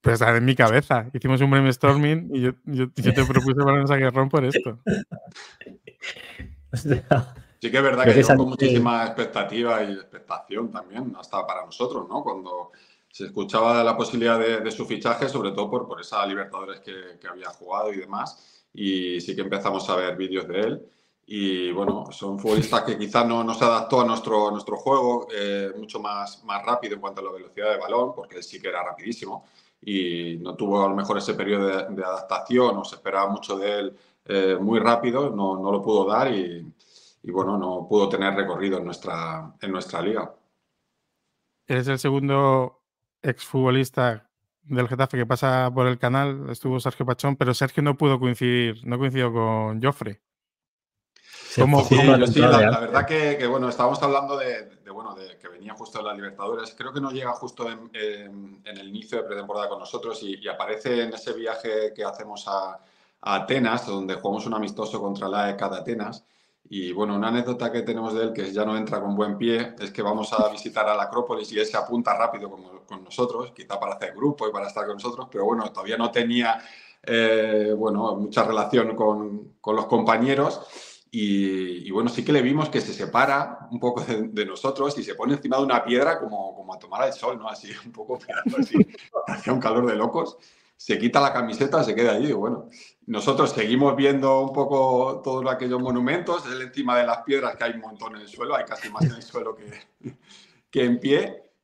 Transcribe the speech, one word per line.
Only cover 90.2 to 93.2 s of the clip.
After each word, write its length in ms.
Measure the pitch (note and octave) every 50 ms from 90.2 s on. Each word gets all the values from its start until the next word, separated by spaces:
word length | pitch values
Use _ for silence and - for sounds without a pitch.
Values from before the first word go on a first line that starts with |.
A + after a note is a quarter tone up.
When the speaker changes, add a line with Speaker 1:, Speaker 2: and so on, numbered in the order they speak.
| D#3+ - - - _ _ _ _ _ _ _
Speaker 3:
Se 220 | _ - - G#2+ -
quita 200 | G#2+ A#2+ - C#3+
la 140 | C#3 C3+ -
camiseta, 500 | B2+ A#2+ A2+ G#2+ - C#3 C#3 - D#3+ C3
se 120 | A2+ G#2
queda 160 | A2 A#2+ A#2
allí. 160 | G#2 G#2 C3+ D3+
Y, 40 | A#2
bueno, 340 | G2 G#2 A#2 B2 - - - - - - - _ _ _
nosotros 420 | - A2+ G#2